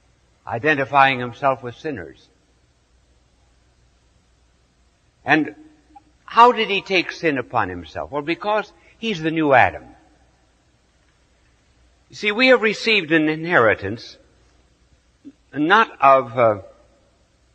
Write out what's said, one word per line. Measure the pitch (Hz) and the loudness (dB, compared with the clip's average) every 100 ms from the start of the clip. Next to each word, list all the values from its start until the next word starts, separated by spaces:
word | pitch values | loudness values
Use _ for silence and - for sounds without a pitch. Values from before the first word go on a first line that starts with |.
| _ _ _ _ - | _ _ _ _ -12
identifying | 117 143 147 131 139 135 127 | -6 -2 -2 0 2 2 2
himself | 123 117 139 127 | -6 -4 -2 -2
with | 123 120 | -8 -12
sinners. | 156 120 80 - _ _ _ _ _ _ _ _ _ _ _ _ _ _ _ _ _ _ _ _ _ _ _ _ _ _ _ _ _ _ - | -12 -12 -14 -18 _ _ _ _ _ _ _ _ _ _ _ _ _ _ _ _ _ _ _ _ _ _ _ _ _ _ _ _ _ _ -2
And | 151 147 - - _ _ - _ _ - | 0 0 -10 -20 _ _ -20 _ _ -4
how | 220 240 | 4 4
did | 214 208 | 4 -2
he | 196 | -4
take | - 190 156 | -2 -4 -4
sin | - 165 135 | -4 -4 -4
upon | 120 120 95 | -4 -4 -4
himself? | 90 82 87 76 | -6 -12 -12 -10
Well, | 143 | -8
because | 147 170 208 214 196 _ _ _ | -8 -6 -4 -4 -4 _ _ _
he's | 226 180 | -8 -4
the | 156 | -4
new | 160 151 | -2 4
Adam. | 127 95 85 - - _ _ _ _ _ _ _ _ _ _ _ _ _ _ _ _ _ _ _ _ _ | 4 4 0 -16 -20 _ _ _ _ _ _ _ _ _ _ _ _ _ _ _ _ _ _ _ _ _
You | - | -8
see, | 208 | -6
we | 208 262 | 0 2
have | 247 | 4
received | 214 196 226 214 156 | 2 -2 -2 -2 0
an | 165 151 | 0 0
inheritance | 156 165 170 110 95 95 117 - - _ _ _ _ _ _ _ _ _ _ - _ _ | -4 0 2 4 2 -4 -10 -14 -20 _ _ _ _ _ _ _ _ _ _ -20 _ _
not | 135 156 208 220 - | -6 0 2 0 2
of, | 143 135 123 120 | 4 4 2 0
uh, | 117 101 - - _ _ _ _ _ _ _ | 2 2 -6 -20 _ _ _ _ _ _ _